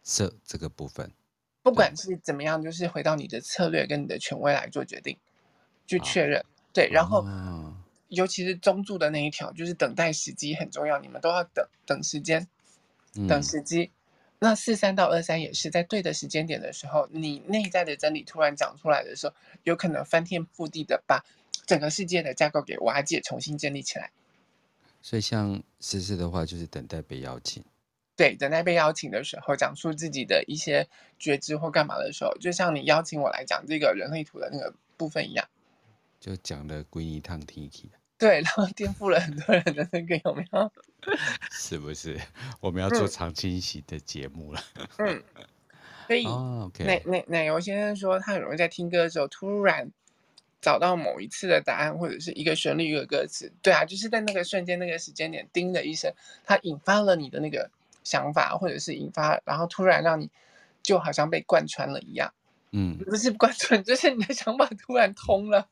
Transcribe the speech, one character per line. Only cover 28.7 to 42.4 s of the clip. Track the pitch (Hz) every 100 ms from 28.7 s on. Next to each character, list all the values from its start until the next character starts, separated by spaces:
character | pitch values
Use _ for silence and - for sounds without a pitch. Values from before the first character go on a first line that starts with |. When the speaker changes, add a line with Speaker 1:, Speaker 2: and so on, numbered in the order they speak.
Speaker 2:
邀 | 170 156
请 | 160 160
的 | 101
时 | 143 -
候， | - 139
讲 | 127 143
述 | 170
自 | 151 160
己 | 139
的 | 117 - -
一 | 151
些 | 165 143 147 _ - _
觉 | - 139
知 | - 151
或 | 160
干 | 156 147
嘛 | -
的 | 135
时 | -
候， | - -
就 | 175
像 | 175 180 151
你 |
邀 | 135 151
请 | 165 156
我 | 139
来 | -
讲 | 131 - 135
这 | 156
个 | 147
人 | 95 95
类 | 160
图 | 151 -
的 | 127
那 | 139
个 | - - _ _
部 | 160
分 | 156 -
一 |
样。 | - - _ _ _ _ _ _ _
Speaker 1:
就 | - 95
讲 | - 76 73
了 | 76 76
归 | 85
一 | 82 78
趟 | 73 85
天 | 71 - 73
去。 | - - _ _ _
Speaker 2:
对， | 220 170
然 | 165
后 | - 190
颠 | - 202 196
覆 | 202
了 | 165
很 | 170 147
多 | 151
人 | 165 175 147
的 | 151
那 | 175
个， | 170 165
有 | 165
没 | 143 175
有？ | 202 208 _ _ _ -
Speaker 1:
<laughs> | - - - -
是 | - - 80
不 | 73
是？ | 76 82 73 - -